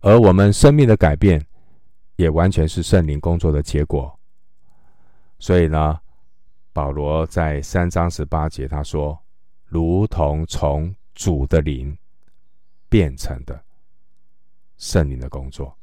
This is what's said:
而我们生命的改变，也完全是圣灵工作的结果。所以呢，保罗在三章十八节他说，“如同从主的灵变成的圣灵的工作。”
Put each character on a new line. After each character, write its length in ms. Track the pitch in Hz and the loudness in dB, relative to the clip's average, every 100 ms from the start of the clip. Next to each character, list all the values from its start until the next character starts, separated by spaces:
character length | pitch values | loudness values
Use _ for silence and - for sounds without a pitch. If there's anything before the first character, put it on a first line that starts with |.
而 180 | 101 113 | 8 8
我 140 | 107 | 8
们 200 | 90 101 | 6 4
生 220 | 101 143 | 6 6
命 140 | 147 131 | 6 4
的 80 | 107 | 4
改 180 | 82 | 4
变， 260 | 73 101 80 71 - - - - - - - | 2 2 2 -2 -16 -20 -20 -20 -20 -20 -2
也 120 | 85 | 0
完 220 | 76 90 | 2 0
全 180 | - 80 | 2 -2
是 140 | - | -2
圣 240 | 82 95 78 | 0 2 2
灵 140 | 73 | -2
工 180 | 85 85 | -2 -2
作 140 | 82 | 0
的 100 | 73 | -2
结 220 | 73 76 | -2 -4
果。 280 | 73 73 67 - - - - - - - - - - - - - | -2 -4 -6 -14 -20 -20 -20 -20 -20 -20 -20 -20 -20 -20 -20 -18
所 220 | - 90 | 0 2
以 80 | 82 | 4
呢， 320 | 78 78 78 - - - - - - - | 2 0 -2 -10 -20 -20 -20 -20 -20 -12
保 180 | - 71 | -6 -6
罗 340 | 71 73 78 80 | -4 -4 -4 -4
在 340 | - 80 73 | -4 -4 -4
三 260 | 71 92 90 | -4 -4 -2
章 220 | 87 85 | -2 -4
十 140 | - | -4
八 240 | 71 78 78 | -6 -4 -6
节 180 | - 65 | -8 -10
他 160 | 73 | -8
说 340 | 73 78 73 73 - - - - - | -8 -6 -6 -8 -16 -20 -20 -20 -8
，“如 380 | 82 82 90 | -4 -2 0
同 400 | 107 - 76 76 80 | -2 -2 -2 -2 -6
从 460 | - 76 71 80 98 - | -4 -2 -2 -4 -10 -18
主 320 | - - 76 67 | -6 -4 -2 0
的 140 | 82 | 0
灵 360 | 76 67 65 73 - - - - - - - - - | 0 -6 -10 -12 -18 -20 -20 -20 -20 -20 -20 -20 0
变 280 | 113 80 65 | 0 0 -4
成 240 | - 65 | -8 -8
的 200 | 67 - - - - - - - - - - - - - | -12 -16 -18 -20 -20 -20 -20 -20 -20 -20 -20 -20 -20 -18
圣 320 | - 101 73 | -4 -2 -2
灵 80 | 65 | -4
的 100 | 64 | -10
工 200 | 67 67 | -12 -14
作。” 260 | - 67 - | -14 -14 -16